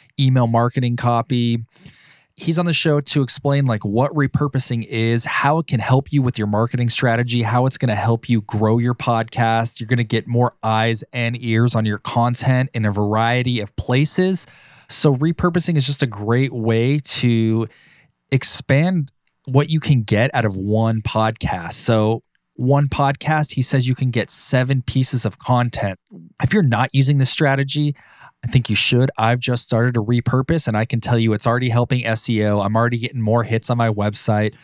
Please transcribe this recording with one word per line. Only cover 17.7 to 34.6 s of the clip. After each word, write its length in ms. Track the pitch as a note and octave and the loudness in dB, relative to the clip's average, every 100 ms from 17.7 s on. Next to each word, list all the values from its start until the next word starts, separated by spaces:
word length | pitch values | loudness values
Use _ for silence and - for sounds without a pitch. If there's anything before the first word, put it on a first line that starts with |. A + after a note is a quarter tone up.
| - _ _ _ _ - | -8 _ _ _ _ -4
expand 800 | C3+ - - - C#3 E3+ F#3 C#3 _ _ _ - | -2 0 -4 0 2 2 0 -4 _ _ _ -2
what 240 | B2+ D3 | 0 2
you 100 | D#3 | 0
can 240 | - C#3 | 2 0
get 260 | G#2+ G#2 B2+ C3 | 2 2 2 0
out 100 | A2 | -2
of 100 | F#2+ | -2
one 460 | G2 G#2+ A2+ A2 | -2 0 0 -2
podcast. 720 | G#2 A2 A2 A2 - F2+ E2+ | -2 0 0 -2 -4 -6 -6
So 480 | - - A2+ G#2+ A#2 - _ _ | -4 0 2 2 0 -6 _ _
one 340 | - B2+ C#3 C#3+ | -4 0 2 2
podcast, 680 | - C#3 C#3+ - D#3 D3+ | 0 0 0 0 0 0
he 100 | - | -2
says 240 | B2 C3+ B2 | 0 0 0
you 80 | B2+ | 0
can 160 | B2+ | -2
get 180 | A#2 G2 | -2 -4
seven 540 | - - C3 B2+ C3+ | -6 -2 0 0 -2
pieces 420 | - C3+ B2+ B2+ A2 | -2 -2 0 -2 -4
of 140 | - | -4
content. 580 | - B2 B2 - G2+ F#2 _ - E2+ - | 0 0 0 -2 -6 -6 _ -20 -18 -4
If 100 | B2+ | 0
you're 80 | G#3+ | 2
not 320 | D3+ A2 C3 | 2 2 0
using 240 | C3+ C3 C#3+ | 2 2 2
this 140 | C3 | 2
strategy, 640 | - D3 C3+ C3+ D3 D3 C#3+ - - - _ | 2 0 0 -2 -2 -2 -4 -12 -20 -20 _
I 40 | - | 0
think 220 | C3 A#2 | 0 2
you 60 | G2+ | 0
should. 340 | - B2 B2+ - | 2 2 2 0
I've 220 | A2+ A#2+ | 0 0
just 240 | A#2+ B2 | -2 -4
started 320 | - A#2 A#2+ A#2+ | -2 0 0 0
to 80 | |
repurpose, 640 | G#2+ A#2+ - B2+ C3 E3 - | 0 0 0 0 0 -2 0
and 100 | G#2+ | -2
I 80 | A2+ | 0
can 160 | A#2 | -2
tell 160 | - A#2+ | 0 2
you 160 | A2+ | 2
it's 140 | G#2 A#2+ | 0 0
already 220 | A#2+ B2+ | 0 2
helping 360 | A#2 A#2+ B2 A2+ | 0 0 0 -2
S 240 | A2+ - | -2 0
E 160 | A2 G#2+ | 0 2
O. 140 | G#2 | 2
I'm 160 | G2 A2 | 2 2
already 240 | A#2 A#2+ | 0 0
getting 220 | A#2+ B2+ | -6 -4
more 220 | G#2+ A#2 | 0 0
hits 280 | A2 A2+ - | 0 -2 -2
on 60 | A#2+ | 0
my 120 | A#2 | 0
website. 640 | G#2 G#2 G#2 - G#2+ G#2+ - | 0 -2 -2 -2 0 0 -4